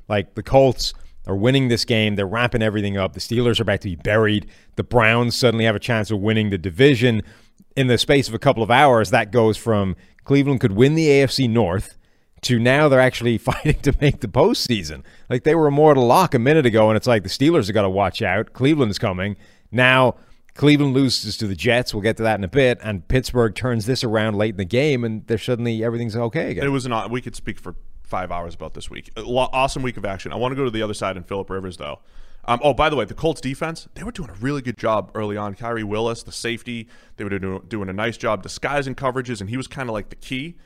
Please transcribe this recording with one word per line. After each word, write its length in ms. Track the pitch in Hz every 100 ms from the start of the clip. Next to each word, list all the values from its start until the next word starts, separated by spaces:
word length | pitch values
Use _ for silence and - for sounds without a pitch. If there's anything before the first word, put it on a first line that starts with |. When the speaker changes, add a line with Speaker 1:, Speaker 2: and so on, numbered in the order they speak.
| -
Speaker 1:
Like, 260 | 107 92
the 80 | -
Colts 520 | - 135 135 117 - - - - -
are 100 | 98
winning 320 | 113 135 131
this 160 | 113
game. 320 | - 113 107 101
They're 100 | 98
wrapping 360 | 110 120 117
everything 340 | 110 104 101 98
up. 160 | 92
The 80 | 90
Steelers 400 | - 120 120 104
are 20 |
about 200 | 107 101
to 60 | 101
be 60 |
buried. 520 | 80 107 107 107 104 - - _ -
The 60 |
Browns 540 | 98 120 110 117 120 -
suddenly 300 | 123 113 113
have 100 | 104
a 40 |
chance 300 | - 113 104
of 80 | 107
winning 300 | 104 110 107
the 100 | 95
division. 640 | 92 82 139 123 123 110 - - _ _ _ -
In 100 | 127
the 120 | 117
space 280 | - 143 -
of 80 |
a 40 | 113
couple 240 | 139 117
of 80 | 104
hours, 400 | 123 147 117 95
that 200 | 117 107
goes 280 | 120 110 104
from 360 | 117 107 95 87 - _
Cleveland 360 | - 143 139 131
could 120 | 120
win 220 | 95 135
the 160 | 160 156
A 120 | 139
F 60 | 135
C 160 | - 127
North 520 | 113 95 95 - - _ _ _ _
to 180 | - 120
now 300 | 123 139 151
they're 100 | 131
actually 380 | 127 - 120 110
<laughs> 0 |
fighting 400 | - - 156 -
to 120 | 147 -
make 200 | 147 120
the 60 | 110
postseason. 760 | 117 185 247 - 110 78 73 - - -
Like, 160 | 123
they 100 | 156
were 120 | 165 151
a 40 |
mortal 360 | 143 156 135 120
lock 280 | 156 180
a 40 | 131
minute 260 | 120 160 127
ago, 220 | 107 110
and 80 | 107
it's 100 | 127
like, 160 | 113
the 60 | 90
Steelers 380 | - 139 170 95
have 80 |
gotta 160 | 104 98
watch 320 | 95 95 -
out. 320 | 104 95 110
Cleveland's 440 | - 131 156 113 95
coming. 380 | 110 90 101 101 - _ _
Now, 440 | 113 127 131 127 - - - _
Cleveland 400 | - 143 147 143
loses 420 | 131 135 - 107 -
to 100 | 107
the 80 |
Jets. 400 | 82 104 120 123
We'll 80 | 107
get 140 | 104 110
to 80 |
that 120 | 113 104
in 40 |
a 60 | 95
bit. 300 | 143 127 120
And 240 | 110 101 -
Pittsburgh 480 | 127 123 123 113
turns 320 | - 127 117 104
this 160 | 127
around 320 | 120 107 110 101
late 180 | 110
in 20 | 95
the 80 |
game, 400 | 90 117 156 127
and 200 | 117 110 -
they're 100 | 113
suddenly, 460 | - 120 120 113
everything's 320 | 117 117 117 113
okay 340 | 117 165 233
again. 140 | -
Speaker 2:
It 60 | 143
was 180 | 139 123
not, 200 | 113 101
we 120 | 123
could 160 | 123 -
speak 240 | - 104
for 160 | 95 85 - -
five 300 | - 101 92
hours 200 | 87 85
about 220 | - 80
this 160 | 76 -
week. 200 | - - -
A 40 |
lo-, 280 | 107 123 127
awesome 320 | 131 135 143
week 120 | 127 113
of 80 |
action. 280 | 101 95 -
I 40 | 107
wanna 200 | 123 135
go 80 |
to 80 | 131
the 100 | 110
other 120 | 107
side 220 | 101 101 92
and 80 |
Phillip 240 | 85 98 95
Rivers, 260 | 95 92 85
though. 240 | 71 67 - - - - -
Um, 120 | 120
oh, 100 | 147
by 140 | 131 151
the 60 | 147
way, 80 |
the 100 | 101
Colts 260 | 110 160 147
defense, 460 | 127 139 160 165 -
they 80 | -
were 80 | 190
doing 200 | - 127
a 40 | 92
really 200 | 127 143
good 160 | 123 110
job 360 | 113 110 95
early 220 | 110 107 104
on. 180 | 104
Kyrie 300 | 95 117 117
Willis, 400 | 107 107 117 117
the 80 | -
safety, 560 | - 120 117 - 117 107 - _ -
they 60 |
were 160 | 101 98
do-, 260 | 95 95 -
doing 200 | 110 95
a 40 |
nice 240 | 95 117 110
job 260 | 117 104
disguising 540 | - - 127 143 135 120
coverages, 440 | 135 127 123 110
and 100 | 95
he 60 | 127
was 120 | 127
kinda 240 | 139 127
like 160 | 107 -
the 80 | -
key. 400 | - 131 156 170